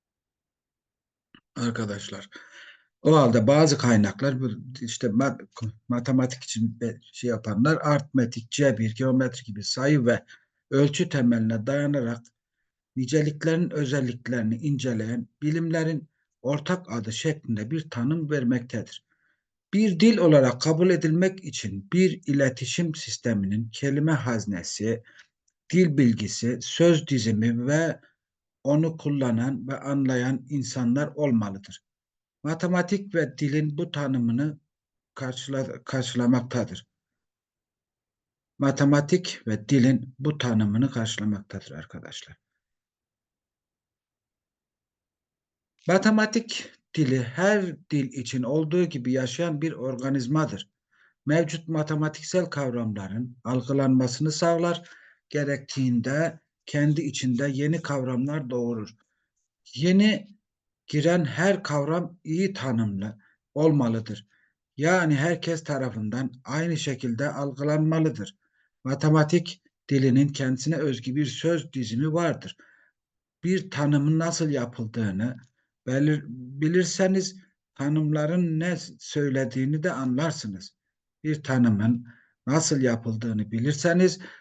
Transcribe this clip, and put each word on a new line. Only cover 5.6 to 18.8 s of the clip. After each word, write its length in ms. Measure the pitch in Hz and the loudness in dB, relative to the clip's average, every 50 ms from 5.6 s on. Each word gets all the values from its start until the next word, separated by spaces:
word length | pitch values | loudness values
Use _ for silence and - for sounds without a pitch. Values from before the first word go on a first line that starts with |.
| 113 107 - - _ - | -10 -10 -10 -10 _ -4
matematik 560 | 123 120 120 135 131 131 127 127 127 - - | -4 -4 0 0 2 2 2 0 -2 -6 -12
için 360 | - - 113 113 113 110 - | -8 -4 -2 -2 -2 -2 -4
be-, 200 | 120 113 110 - _ _ | -8 -8 -8 -10 _ _
şey 180 | - - - 120 | -14 -8 -4 -4
yapanlar 480 | 113 110 - 110 104 101 127 - 156 135 | -4 -4 -4 -2 0 2 4 4 4 2
aritmetik, 720 | - 147 147 143 143 - - 131 120 117 - 117 110 - | 2 2 0 0 0 0 0 0 0 0 -2 -8 -10 -6
cebir, 440 | - - 143 139 110 113 113 110 110 | -2 2 2 2 2 2 0 -2 -2
geometri 480 | 117 131 131 127 131 131 127 127 - - | -2 0 0 2 2 0 0 -2 -8 -12
gibi 200 | 120 98 104 98 | -12 -12 -10 -8
sayı 420 | - - 131 131 143 151 143 117 | -6 -4 -2 2 2 4 4 4
ve 200 | 120 117 113 - - - - _ _ _ _ _ - | 4 2 2 0 -8 -20 -20 _ _ _ _ _ -2
ölçü 400 | - 139 147 147 147 - 180 170 | 2 4 4 4 2 0 -2 0
temeline 580 | - 143 123 120 120 113 110 110 113 110 107 131 | 0 2 2 4 4 2 2 0 -2 -2 -2 -2
dayanarak 540 | 139 143 143 143 143 139 120 117 117 117 - _ _ _ _ _ _ _ _ _ _ _ _ _ - | -2 0 0 0 0 0 0 -2 -4 -6 -10 _ _ _ _ _ _ _ _ _ _ _ _ _ -6
niceliklerin 760 | 127 127 127 151 156 151 147 147 - - 160 165 170 175 143 | -6 -2 0 2 2 2 2 -2 -2 0 0 2 2 0 0
özelliklerini 840 | - 151 147 127 139 143 127 120 117 - - 123 127 120 110 110 117 | -2 -2 -2 0 0 0 -2 -2 -4 -6 -6 -4 -2 0 0 0 -2
inceleyen 720 | 117 - 147 143 120 127 127 117 107 113 110 120 - - - _ - | -2 -2 -2 -2 -2 -2 -2 -2 -2 -2 -4 -4 -6 -6 -10 _ -6
bilimlerin 680 | 147 151 156 170 165 165 160 165 160 160 165 139 - - _ _ _ _ _ _ | -4 -2 -2 -2 -2 0 0 0 0 0 -2 -4 -6 -10 _ _ _ _ _ _
ortak 500 | - 123 143 147 147 - 180 175 - - | -4 -4 -4 -2 -2 -2 -4 -4 -4 -6
adı 200 | 110 117 101 110 | -8 -8 -6 -6
şeklinde 600 | 110 - - 160 151 151 - - 113 107 104 113 | -8 -4 -4 -4 -4 -4 -4 -4 -4 -4 -4 -4
bir 180 | 156 160 156 - | -6 -6 -6 -6
tanım 400 | - 120 120 139 160 170 156 143 | -6 -4 -2 -2 -2 -2 -2 -2
vermektedir. 760 | 151 143 123 120 127 120 120 - - 110 | -2 -2 0 0 0 -2 -2 -4 -8 -8